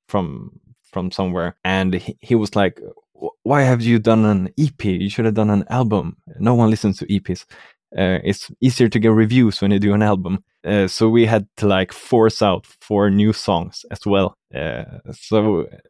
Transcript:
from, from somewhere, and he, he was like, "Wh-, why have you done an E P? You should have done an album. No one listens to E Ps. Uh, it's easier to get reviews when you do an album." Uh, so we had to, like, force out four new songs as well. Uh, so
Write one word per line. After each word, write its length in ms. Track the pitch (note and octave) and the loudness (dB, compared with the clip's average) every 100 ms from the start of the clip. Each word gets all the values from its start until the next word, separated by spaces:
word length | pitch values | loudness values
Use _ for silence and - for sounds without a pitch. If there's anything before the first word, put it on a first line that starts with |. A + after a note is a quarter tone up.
| _ | _
from, 520 | G2+ E2 B1+ - - _ _ _ | -6 -4 -10 -16 -20 _ _ _
from 180 | F#2+ F2+ | -8 -6
somewhere, 460 | - F#2 F2+ E2+ - | -4 -4 -4 -6 -6
and 300 | F#2 F#2+ F#2 | -4 -2 -2
he, 240 | F2+ - - | -4 -8 -10
he 140 | - | -2
was 200 | A#2 G#2 | -2 0
like, 240 | G#2 F#2+ - - - _ | 0 -2 -4 -20 -20 _
"Wh-, 180 | - - - | -14 -14 -8
why 180 | A2 C#3+ | -2 2
have 180 | C3 A#2+ | 2 2
you 180 | A#2 A#2 | 2 2
done 280 | A2+ A2 G#2+ | 4 4 4
an 240 | G2 F#2 - | 2 -2 -2
E 100 | D3+ - | -2 -2
P? 140 | G#2 | -4
You 180 | F2+ G2+ | -2 -4
should 160 | - | -2
have 80 | A2 | -2
done 160 | G#2+ G#2+ | 0 2
an 160 | G2+ - | 0 0
album. 480 | B2+ A#2 G#2 D#2 - - - | -2 0 0 -4 -12 -16 -4
No 160 | A2 | 0
one 140 | A#2+ A2 | 4 2
listens 300 | A2 G#2 G2 | 2 -2 -4
to 120 | F2 | -4
E 80 | G2+ | -4
Ps. 280 | - F2+ - - - _ _ - | -4 -10 -12 -20 -20 _ _ -2
Uh, 220 | F#2 F#2 | -2 -2
it's 280 | E2+ - - - | -2 -6 -8 -2
easier 300 | C3 B2 A#2 | 0 2 2
to 80 | A2+ | 2
get 120 | A2+ | 4
reviews 500 | A2 A2 B2+ A2+ - | 4 4 4 2 2
when 80 | G2+ | 0
you 80 | G2+ | 2
do 160 | G2+ | 2
an 80 | G#2 | 2
album." 420 | G#2+ G2 F2 F#2+ _ _ | 2 0 -2 -6 _ _
Uh, 240 | D#2+ G#2 F#2+ | -2 0 0
so 220 | - A2+ | 0 2
we 160 | A#2 | 4
had 220 | A2 A2 G2 - | 4 0 -2 -2
to, 100 | G#2 | 0
like, 280 | F#2+ F#2 | 0 -2
force 480 | - - A#2+ A2 - | -8 -2 2 2 2
out 240 | G#2 F2+ - | 0 -2 -6
four 420 | _ - G2+ G2+ | _ -4 0 2
new 240 | G2+ G#2+ | 2 2
songs 540 | G#2 - E2+ F#2 - - | 0 -2 -2 -4 -14 -16
as 140 | - | -8
well. 320 | G#2 G2 F2+ _ _ | -2 0 0 _ _
Uh, 300 | C2 D#2 A#1 - - - | -10 -8 -8 -12 -18 -20
so 540 | - - A2 G#2+ F2 - - | -16 -2 0 2 0 -4 -12